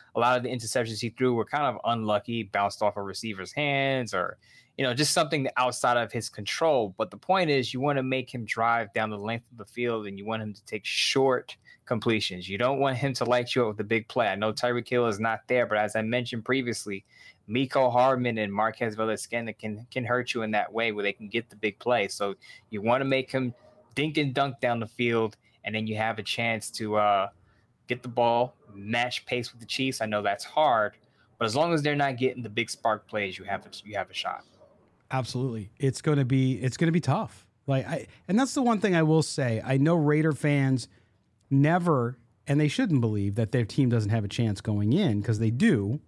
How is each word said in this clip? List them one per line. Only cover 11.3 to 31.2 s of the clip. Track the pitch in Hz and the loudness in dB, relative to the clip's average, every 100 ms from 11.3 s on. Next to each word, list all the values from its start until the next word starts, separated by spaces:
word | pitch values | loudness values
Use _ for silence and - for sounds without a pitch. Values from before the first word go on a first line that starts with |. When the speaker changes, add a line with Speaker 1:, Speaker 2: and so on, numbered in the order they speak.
| 123 - - - - - | 2 -2 -18 -20 -20 -4
Speaker 1:
completions. | 110 120 110 - 90 90 | -2 0 0 -2 -8 -8
You | 98 | -2
don't | 123 135 | 0 2
want | 139 123 | 0 0
him | 139 | -2
to | 123 117 | -2 0
light | 123 120 | 0 2
you | 131 | 0
up | 113 | 0
with | 104 | -2
a | |
big | 104 110 - | -2 -2 0
play. | - 110 | 0 0
I | 98 | 0
know | 110 | -2
Tyreek | 107 123 120 117 | 0 -2 -2 0
Hill | 123 117 | 0 2
is | 101 | 0
not | 113 110 - | -2 -4 0
there, | 127 113 | 0 2
but | 107 | 2
as | 107 110 | 0 0
I | |
mentioned | 110 123 120 120 107 | 0 -2 -2 -6 -2
previously, | 135 120 110 107 98 - _ - _ - | -2 0 -6 -6 -10 -12 _ -20 _ -4
Mecole | 117 135 139 127 | -2 0 2 4
Hardman | 120 127 127 123 113 | 4 4 4 0 0
and | 104 | -2
Marquez | 101 110 110 117 104 | 0 -2 0 -4 -2
Valdes-Scantling | 110 107 - 117 113 - | -2 -2 -4 -6 -6 -8
can, | 110 104 123 | -10 -10 -8
can | 131 120 | -6 -2
hurt | 123 123 | -2 -2
you | 120 | -4
in | 110 | 0
that | 107 87 | 0 0
way | 107 117 | 0 0
where | 104 | 0
they | 101 | -2
can | 101 104 | -4 -6
get | 113 113 | -6 -6
the | 101 | -4
big | 110 - | -4 -2
play. | 120 120 98 | 0 2 0
So | - 101 95 - - _ | -2 -4 -4 -14 -20 _
you | 107 | -4
wanna | 110 127 135 | 0 2 2
make | 131 131 | 0 0
him | 131 127 - - _ _ - | -2 -2 -6 -16 _ _ -4
dink | 156 156 | -2 0
and | 143 | 0
dunk | 135 139 123 | 0 -2 0
down | 123 120 | -2 -2
the | 110 | -4
field, | - 120 117 110 - _ _ | -2 0 2 0 -4 _ _
and | 107 | -6
then | 110 110 | -4 -4
you | 107 | -2
have | 110 110 | -2 -2
a | |
chance | 101 - 117 113 - | -6 -2 -2 -2 -6
to, | - 107 107 | -8 -2 2
uh, | 104 101 98 - _ _ _ _ - | 4 4 0 -6 _ _ _ _ -8
get | 123 | -6
the | 127 | -4
ball, | 120 120 117 123 - - 98 | 2 2 4 0 -4 -20 -14
match | 101 117 123 - - | -4 -2 -2 -4 -6
pace | 123 117 | -6 -6
with | 117 | -12
the | 110 | -8
Chiefs. | - 135 127 | -4 -4 -2
I | 110 | -2
know | 104 | 0
that's | 104 101 | 0 -2
hard, | - - 151 117 104 - _ _ | -2 2 4 4 0 -4 _ _